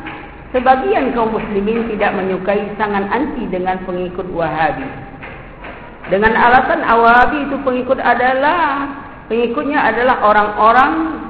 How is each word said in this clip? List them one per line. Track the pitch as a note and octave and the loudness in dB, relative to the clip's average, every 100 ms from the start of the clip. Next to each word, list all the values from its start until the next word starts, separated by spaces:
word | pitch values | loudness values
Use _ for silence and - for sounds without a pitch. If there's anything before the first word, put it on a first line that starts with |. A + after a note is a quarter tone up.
| - - - - - B3 | -12 -14 -16 -18 -6 0
sebagian | B3 C4 F#4+ G4 C4 | 4 4 4 0 0
kaum | A#3+ A3 G#3+ | 0 0 -2
muslimin | - G3+ G3+ A#3 A3 | -2 -2 0 0 -2
tidak | G3+ G3+ G3+ | -2 0 0
menyukai, | F#3+ F3+ G3 G3+ G#3 - | -2 -2 0 -2 -2 -4
sangat | G#3+ G3+ G3+ | -2 -2 -2
anti | A3+ D4+ - G3 | -2 -2 -4 -4
dengan | F3+ F#3 F#3 | -4 -2 -4
pengikut | F#3 F3+ F3+ F3+ F3+ | -4 -6 -6 -6 -6
Wahabi? | E3 D#3+ D#3 D#3 - - - - - - - - - - - - - - | -4 -4 0 -2 -2 -8 -12 -16 -16 -16 -16 -18 -16 -16 -16 -18 -12 -2
Dengan | F#3+ A3 | 2 2
alasan | A3 G#3 B3+ B3+ E4 | 4 4 4 4 0
Wahabi | A#3+ A3+ A#3 A#3+ B3+ D4 | 2 4 6 6 4 2
itu | C#4 C4+ C4+ | -4 -4 -2
pengikut | B3+ B3 C4 | -2 0 0
adalah, | - A#3+ B3+ C4 D4 F4 D#4 C#4 C#4 - - - - | 2 2 2 2 2 2 0 -2 -6 -10 -14 -14 -4
pengikutnya | A3+ A#3+ A#3 C#4 D4 | -2 0 -2 -2 0
adalah | A3 A3+ B3+ A#3+ | 0 2 2 4
orang-orang | G#3 G#3 G#3 G#3 G#3+ A#3+ C#4+ D#4+ D#4+ D4+ - | 4 4 2 2 4 6 4 2 -2 -6 -10